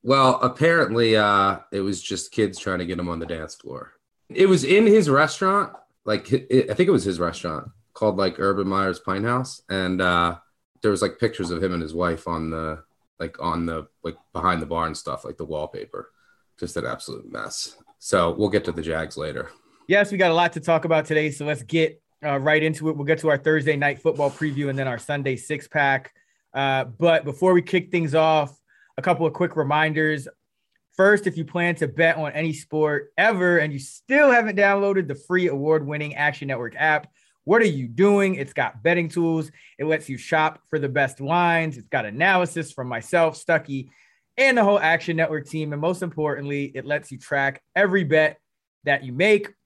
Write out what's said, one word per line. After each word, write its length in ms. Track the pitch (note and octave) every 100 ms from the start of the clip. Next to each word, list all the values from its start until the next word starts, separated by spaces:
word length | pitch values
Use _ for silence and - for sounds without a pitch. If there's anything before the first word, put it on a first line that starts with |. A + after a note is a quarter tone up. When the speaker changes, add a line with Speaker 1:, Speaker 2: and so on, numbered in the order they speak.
| -
Speaker 1:
Well, 320 | C3+ C3 B2
apparently, 720 | B2+ C3 D#3+ E3+ F#2+ A#2 A2+ A2
uh, 440 | G#2 G2+ G2 F#2+ -
it 80 | G2+
was 240 | G2 F#2+
just 300 | - F#2+ -
kids 260 | - G#2 F#2
trying 200 | - F2+
to 60 | F2+
get 140 | F2
him 80 | F2
on 120 | E2
the 60 | E2
dance 300 | E2 D2+ -
floor. 380 | - C2 - _ _ _ _
It 200 | - F#3+
was 180 | F3+ C3
in 200 | F#3+ A3
his 240 | G#3+ D#3+
restaurant, 640 | C3+ D3+ - F#3+ G3+ - - _ _
like, 260 | - G#2+ -
it, 120 | C3 -
it, 200 | B2+ -
I 40 |
think 160 | G#2+ F#3
it 20 |
was 140 | C#3+ F#2
his 160 | E2+
restaurant 480 | F2 E2+ F2 D#2 - _ _
called, 240 | - A2 F#2+
like, 200 | F#2+ -
Urban 300 | G2 G2 F#2+
Meyer's 320 | G2 F#2+ F2
Pint 240 | - F#2+
House, 380 | A2+ B2 C3 - -
and, 320 | F#2+ F#2 F#2
uh, 380 | F#2 F2 F2 E2+ _ _ _ _
there 100 | A2
was, 100 | G2
like, 180 | G2 -
pictures 320 | A2+ - F2
of 120 | E2+
him 80 | F#2
and 100 | F2
his 120 | D#2
wife 340 | E2 F2 D#2+ -
on 220 | E2+ D#2+
the, 340 | D#2+ D#2+ D#2 _ _ _ _
like, 240 | E2 -
on 240 | E2+ E2 E2+
the, 220 | D#2+ - _
like, 140 | E2+ D#2+ _
behind 280 | E2+ F2 F2
the 40 | D#2
bar 220 | E2 D#2+
and 100 | D2+
stuff, 260 | - C2+
like, 140 | - C#2+
the 80 | D#2
wallpaper. 640 | D#2 D2+ - - - - _ _ _ _ _
Just 160 | E2 -
an 100 | -
absolute 460 | - - A1+ -
mess. 460 | - G#1 - - - _ _
So 320 | - G2 E2+
we'll 180 | - G#2
get 160 | G2+ -
to 80 |
the 80 | E2+
Jags 340 | D#2+ D#2+ D#2 -
later. 360 | D#2 C#2+ - - _ _ -
Speaker 2:
Yes, 240 | G3 G3+
we 60 | G3+
got 140 | F3+
a 40 | E3
lot 160 | F3
to 80 | E3+
talk 240 | D#3+ D#3+
about 220 | E3 D#3+ D3
today, 260 | D#3 D3+
so 140 | C#3 D3
let's 180 | C#3+
get, 380 | A2+ E3 D#3 - _ _ D3+
uh, 120 | C#3
right 220 | C#3 D#3
into 280 | D#3 D#3 D#3
it. 80 | C#3+
We'll 80 | C#3+
get 140 | D#3+
to 100 | D#3+
our 80 | C#3
Thursday 400 | D#3 D#3 C#3 C#3+
night 240 | C#3+ C#3
football 280 | D#3+ D3 C#3+
preview 400 | C#3 D#3 C3+ C#3+
and 80 | C3+
then 120 | C3
our 100 | A#2+
Sunday 380 | - C#3+ C#3 B2+
six-pack. 760 | - D3 - D#3 C#3 C3+ - _ _ _ _
Uh, 300 | C3+ C#3 C3+
but 400 | B2+ A2 E3+ D#3+
before 300 | C#3 - F#3
we 80 | F3+
kick 280 | E3+ F#3 F#3
things 240 | F3+ D#3+
off, 460 | D3+ D#3+ D#3 C#3+ - _ _ _ -
a 60 |
couple 240 | D#3 D3 D#3+
of 80 |
quick 220 | - F3 D#3
reminders. 720 | C#3 D3+ D#3 D#3 D#3 D3+ B2+ _ _ _ _ _ _ -
First, 300 | G3 G#3 G#3
if 100 | D#3
you 80 |
plan 300 | D#3+ F3 F3 E3+
to 100 | D3+
bet 280 | G#2+ E3 D#3+
on 160 | D3+
any 200 | D3 D#3+
sport 580 | D#3 - D#3 D3+ D3 C#3+ -
ever 400 | G#3 G3 F3+ F3
and 160 | D3+
you 60 | C#3
still 500 | C3+ - _ C#4 D4
haven't 260 | A#3+ G#3+ G3
downloaded 520 | G3+ G3 G3+ G3 D#3
the 80 | C3+
free 320 | - F3+ F3
award-winning 640 | C#3 D3 D#3+ C#3+ D3+ D3
Action 340 | D3 D3 D3 C#3
Network 280 | B2+ A#2+ -
app, 340 | D#3 D3+ - _ _ _
what 200 | - A3
are 20 | A3
you 220 | C#3+ B2
doing? 480 | A#2 G3 G3+ G3 F#3
It's 180 | C#3
got 300 | - B2 A#2+
betting 260 | C#3 F3 E3
tools. 400 | E3+ E3 D#3+ D#3 _ - -
It 60 | D3+
lets 240 | D#3 -
you 80 | B2+
shop 420 | - D#3+ D#3 D3+ _
for 80 | D#3
the 120 | C#3
best 300 | C3 C#3 -
lines. 560 | C#3 E3+ E3+ E3 D#3+ B2+
It's 120 | G2+
got 180 | C3+ G#2+
analysis 680 | A2 F3+ F#3 F3 E3 D#3
from 160 | - B2+
myself, 560 | A#2 - F3 E3 D#3
Stuckey, 460 | - D#3+ D#3+ C3+ C3+ _ _ _ _ -
and 180 | C4+ B3
the 80 |
whole 140 | G3+ G3+
Action 400 | D#3+ E3 E3+ D#3+
Network 300 | D#3+ D#3 D3
team. 260 | D#3 D#3
And 80 | D3
most 220 | D#3+ F3+
importantly, 680 | F3+ D#3 D3+ C#3+ C#3+ C#3+ C#3 C3+
it 100 | B2+
lets 260 | D3 -
you 60 | C3+
track 460 | - C#3 C#3 C3+ _ F3+
every 280 | G3 F#3+
bet 360 | D#3 D#3 D#3 C3+ _ _ _ _
that 200 | C#3+ C#3
you 80 | C3+
make. 440 | B2 G3 G#3 G#3 _